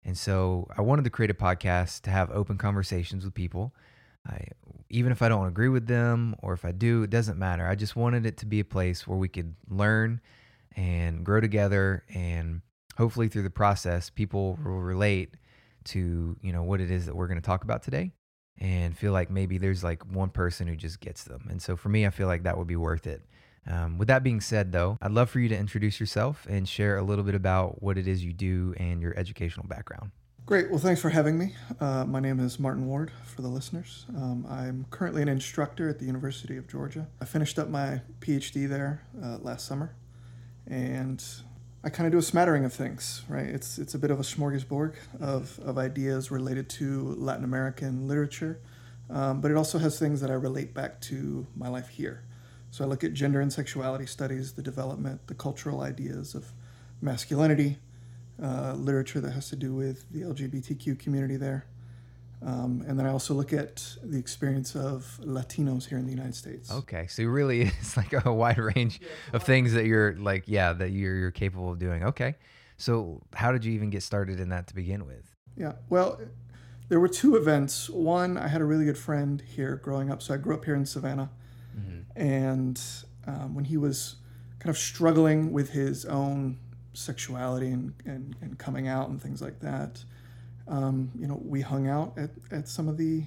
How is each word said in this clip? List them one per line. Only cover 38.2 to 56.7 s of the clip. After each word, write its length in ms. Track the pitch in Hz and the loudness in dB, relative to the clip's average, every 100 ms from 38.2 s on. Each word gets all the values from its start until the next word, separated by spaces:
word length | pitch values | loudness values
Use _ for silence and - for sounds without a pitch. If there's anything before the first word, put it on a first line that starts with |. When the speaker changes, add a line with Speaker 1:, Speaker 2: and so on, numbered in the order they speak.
Speaker 2:
P 160 | - 139 | -2 0
H 160 | - | 0
D 120 | 139 | -4
there, 380 | 139 139 139 147 - 254 | -2 -2 -2 -6 -10 -10
uh, 140 | 123 117 | -10 -8
last 240 | 123 123 - | -8 -8 -6
summer, 280 | 135 165 - - - - - - - - | -6 -6 -10 -20 -20 -20 -18 -20 -20 -8
and 560 | 127 127 131 131 127 - - - - - - | -4 -4 -4 -4 -6 -10 -14 -16 -20 -20 -8
I 60 | 156 | -8
kinda 200 | - 165 | 0 4
do 80 | 170 | 4
a 40 | |
smattering 420 | 160 165 180 151 | 4 4 6 4
of 80 | 131 | 2
things, 500 | - 131 - - - - | -2 -6 -6 -8 -10 -8
right? 180 | 139 135 | -6 -4
It's, 320 | 139 - - | -6 -8 -8
it's 160 | 143 | -6
a 40 | 147 | -2
bit 120 | 147 | 0
of 80 | 143 | 0
a 40 | |
smorgasbord 720 | 135 - 143 139 127 143 156 156 - 156 | -2 -2 -2 -2 -4 -2 -4 -6 -18 -8
of, 400 | 143 135 131 - | -4 -4 -4 -10
of 140 | 139 135 | -6 -2
ideas 540 | 131 139 135 135 135 | -2 -2 -2 -2 -2
related 400 | 135 131 131 135 | -4 -4 -4 -6
to 440 | - 139 135 135 147 | -6 -4 -2 -4 -4
Latin 260 | 135 127 | -4 -4
American 640 | 127 131 131 131 135 127 135 | -2 -2 -2 -4 -6 -4 -2
literature, 520 | 147 143 - 160 165 - - - - - | 0 0 -4 -6 -6 -14 -20 -20 -20 -8
um, 320 | 147 135 135 | -2 0 0
but 80 | 147 | 2
it 80 | 151 | 4
also 200 | 151 165 | 4 2
has 200 | 160 156 | 2 2
things 240 | 156 147 | 0 2
that 80 | 135 | 0
I 40 | |
relate 380 | 131 127 135 135 | 0 -2 -4 -6
back 300 | - 135 - | -6 -8 -10
to 440 | - 135 143 139 127 | -8 -6 -4 -6 -8
my 140 | - 123 | -8 -6
life 200 | 127 123 | -6 -8
here. 360 | - 147 117 - - - - - | -8 -8 -8 -16 -20 -20 -20 -18
So 140 | - | -4
I 20 | 139 | -2
look 160 | 135 | 0
at 120 | 160 | -2
gender 260 | 147 139 139 | 0 2 4
and 100 | 143 | 2
sexuality 540 | 143 143 - 131 131 | 0 -4 -4 -2 -4
studies, 480 | 131 - 139 131 131 | -6 -6 -4 -4 -6
the 80 | 123 | -8
development, 680 | 139 131 131 135 143 135 - | -8 -4 -6 -4 -6 -6 -12
the 80 | |
cultural 460 | 139 139 127 151 135 | -8 -6 -6 -6 -4
ideas 540 | 135 127 139 - - | -4 -6 -6 -6 -8
of 180 | - - - - | -10 -12 -18 -20